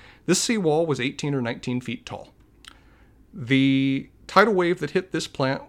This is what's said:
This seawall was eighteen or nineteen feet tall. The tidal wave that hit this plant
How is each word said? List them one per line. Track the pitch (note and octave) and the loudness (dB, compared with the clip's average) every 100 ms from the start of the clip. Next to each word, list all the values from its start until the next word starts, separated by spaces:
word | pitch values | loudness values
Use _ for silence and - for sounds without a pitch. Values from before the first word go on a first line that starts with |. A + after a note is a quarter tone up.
| - - - | -20 -8 -2
This | F#3 | 0
seawall | - A3+ E3 D3+ E3 | 0 0 2 2 0
was | C3 | 0
eighteen | C3 C#3 D3 C#3 | -4 -4 -4 -2
or | |
nineteen | A#2 - - B2 | -4 -6 -4 -6
feet | A#2+ A#2 - | -6 -10 -10
tall. | - - _ _ _ - - - - - - - | -14 -14 _ _ _ -20 -20 -20 -20 -20 -20 -20
The | G3+ A#2+ C3+ C#3 C3+ C3+ C3+ - - - | -10 0 2 4 2 0 -2 -6 -18 0
tidal | F#3 G#3+ | 4 4
wave | F#3 F3 F3 | 4 2 0
that | D3 | -2
hit | F#3 F3+ | -4 -2
this | D#3+ - | -6 -6
plant | - C3+ C#3+ | -2 -2 -2